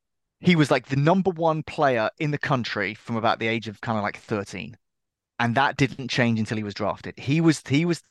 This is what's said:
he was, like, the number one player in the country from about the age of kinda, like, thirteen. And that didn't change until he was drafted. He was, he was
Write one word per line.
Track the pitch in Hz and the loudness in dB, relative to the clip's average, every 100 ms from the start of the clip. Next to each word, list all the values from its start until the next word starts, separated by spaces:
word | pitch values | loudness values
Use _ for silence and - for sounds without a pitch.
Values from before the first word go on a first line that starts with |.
| _ _ _ _ | _ _ _ _
he | 175 | 2
was, | 175 147 | 4 4
like, | 135 - | 2 0
the | |
number | 139 147 190 190 | 0 4 4 2
one | 160 165 156 | 0 0 -2
player | - - 143 123 107 - | -4 0 2 2 0 -2
in | 156 | -4
the | 147 | -4
country | - 135 107 107 98 | -2 -2 -2 -4 -4
from | 107 - 113 | -6 -6 -2
about | 110 110 | 0 0
the | 113 | 0
age | 113 110 | -4 -6
of | 101 | -12
kinda, | - 110 | -6 -4
like, | 101 - | -4 -8
thirteen. | - 107 98 95 - - _ _ _ _ _ - | -6 -4 -4 -10 -14 -16 _ _ _ _ _ -4
And | 120 117 | 0 2
that | 135 - | 2 2
didn't | 139 - 123 | -2 -2 -6
change | - 120 110 | 0 2 2
until | 107 110 | -2 -4
he | |
was | 104 | -6
drafted. | 98 101 - 92 - | -4 -4 -4 -8 -12
He | 123 156 | -2 2
was, | 165 147 - | 4 2 0
he | 139 | 0
was | 175 165 - | 0 -2 -4